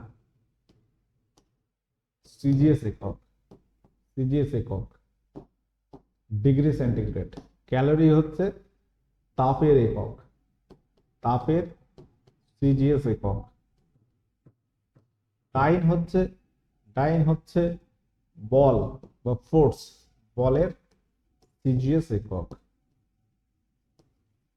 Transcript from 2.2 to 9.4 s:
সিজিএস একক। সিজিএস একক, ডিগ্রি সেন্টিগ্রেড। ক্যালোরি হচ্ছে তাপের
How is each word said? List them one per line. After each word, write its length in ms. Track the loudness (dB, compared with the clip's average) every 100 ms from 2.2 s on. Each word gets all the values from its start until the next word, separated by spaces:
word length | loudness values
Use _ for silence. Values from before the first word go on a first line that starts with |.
সিজিএস 600 | _ -4 0 4 4 2
একক। 380 | -2 -8 -10 -12 _ _ _ -20 _ _ _ _ _
সিজিএস 400 | -6 -2 -2 -2
একক, 400 | -4 -6 -8 -10 _ _ _ _ -20 -20 _ _ _ _ -20 _ _ _
ডিগ্রি 400 | -2 2 2 2
সেন্টিগ্রেড। 640 | 0 -2 -4 -6 -8 -10 -14 -20 _ _
ক্যালোরি 440 | -2 2 4 4
হচ্ছে 420 | 4 2 -4 -6 -6 -18 _ _ _ _ _ _
তাপের 540 | -2